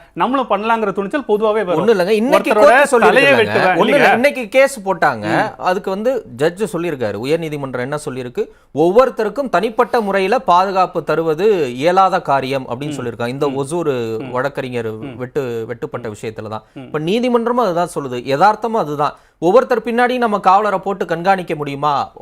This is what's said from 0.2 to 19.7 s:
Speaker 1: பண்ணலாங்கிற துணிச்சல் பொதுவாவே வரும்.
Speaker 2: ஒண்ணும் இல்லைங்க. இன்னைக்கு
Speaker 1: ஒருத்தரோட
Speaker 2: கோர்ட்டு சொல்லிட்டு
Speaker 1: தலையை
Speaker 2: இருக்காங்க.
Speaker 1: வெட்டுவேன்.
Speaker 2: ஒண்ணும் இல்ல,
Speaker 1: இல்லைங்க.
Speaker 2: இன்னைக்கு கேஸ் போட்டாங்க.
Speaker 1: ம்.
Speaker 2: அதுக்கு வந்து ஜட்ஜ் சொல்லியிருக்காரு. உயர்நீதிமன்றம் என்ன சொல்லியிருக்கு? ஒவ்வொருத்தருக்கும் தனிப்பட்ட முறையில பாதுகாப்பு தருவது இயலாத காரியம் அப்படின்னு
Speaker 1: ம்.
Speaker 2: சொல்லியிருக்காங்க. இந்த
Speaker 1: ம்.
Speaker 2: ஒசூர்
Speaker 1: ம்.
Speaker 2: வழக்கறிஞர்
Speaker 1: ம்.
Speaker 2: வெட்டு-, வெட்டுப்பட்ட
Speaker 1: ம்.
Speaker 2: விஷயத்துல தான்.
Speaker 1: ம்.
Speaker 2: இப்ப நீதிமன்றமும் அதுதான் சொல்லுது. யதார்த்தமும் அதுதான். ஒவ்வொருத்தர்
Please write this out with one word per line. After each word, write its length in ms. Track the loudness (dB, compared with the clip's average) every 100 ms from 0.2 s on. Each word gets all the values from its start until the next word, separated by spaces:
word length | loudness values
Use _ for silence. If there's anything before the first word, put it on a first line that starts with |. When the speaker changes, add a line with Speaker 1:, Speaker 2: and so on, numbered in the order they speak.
| -2 0 0
Speaker 1:
பண்ணலாங்கிற 420 | -2 0 -2 -2
துணிச்சல் 300 | -4 -4 -4
பொதுவாவே 420 | -2 0 2 0
வரும். 100 | 0
Speaker 2:
ஒண்ணும் 240 | 2 2 2
இல்லைங்க. 100 | 2
இன்னைக்கு 420 | 2 2 2 2
Speaker 1:
ஒருத்தரோட 40 |
Speaker 2:
கோர்ட்டு 320 | 4 6 6 6
சொல்லிட்டு 280 | 4 4
Speaker 1:
தலையை 240 | 6 6 4
Speaker 2:
இருக்காங்க. 300 | 2 2 2
Speaker 1:
வெட்டுவேன். 100 | 2
Speaker 2:
ஒண்ணும் 160 | 2
இல்ல, 140 | 4 4
Speaker 1:
இல்லைங்க. 60 |
Speaker 2:
இன்னைக்கு 340 | 4 2 0 0
கேஸ் 400 | 4 2 2 -4
போட்டாங்க. 680 | 0 0 0 0 0 -2 -2
Speaker 1:
ம். 40 |
Speaker 2:
அதுக்கு 300 | -2 -2 -2
வந்து 340 | -2 -2 -2 -6 -2
ஜட்ஜ் 400 | -2 -2 -4 -4
சொல்லியிருக்காரு. 380 | -4 -4 -4
உயர்நீதிமன்றம் 640 | -4 -2 -2 -2 -8 -6 -6
என்ன 200 | -6 -6
சொல்லியிருக்கு? 420 | -6 -8 -8 -6 -8 -10 _
ஒவ்வொருத்தருக்கும் 760 | 0 2 4 2 0 -4 -4 -2
தனிப்பட்ட 520 | -2 0 -2 -2 0
முறையில 380 | 0 0 0 0
பாதுகாப்பு 680 | 2 2 2 0 0 -2
தருவது 680 | -2 -2 0 0 2 2 0
இயலாத 480 | -2 2 4 4 2
காரியம் 440 | 0 0 0 -4 -6
அப்படின்னு 280 | -8 -6 -6
Speaker 1:
ம். 20 |
Speaker 2:
சொல்லியிருக்காங்க. 300 | -8 -6 -6
இந்த 200 | -2 -2
Speaker 1:
ம். 80 | -2
Speaker 2:
ஒசூர் 680 | -4 -4 -2 -2 -4 -6
Speaker 1:
ம். 80 | -6
Speaker 2:
வழக்கறிஞர் 640 | -4 -4 -4 -6 -6 -6
Speaker 1:
ம். 240 | -8 -12 -10
Speaker 2:
வெட்டு-, 460 | -8 -4 -4 -6
வெட்டுப்பட்ட 440 | -8 -8 -10 -8 -10
Speaker 1:
ம். 60 |
Speaker 2:
விஷயத்துல 340 | -10 -10 -10 -10
தான். 140 | -10 -12
Speaker 1:
ம். 60 | -18
Speaker 2:
இப்ப 180 | -10 -6
நீதிமன்றமும் 640 | -2 -2 0 0 0 0
அதுதான் 240 | 0 0 -2
சொல்லுது. 300 | -4 -6 -6
யதார்த்தமும் 560 | -2 2 4 2 -2 -2
அதுதான். 340 | -2 -2 -4 -4 _ _
ஒவ்வொருத்தர் 440 | 4 4 4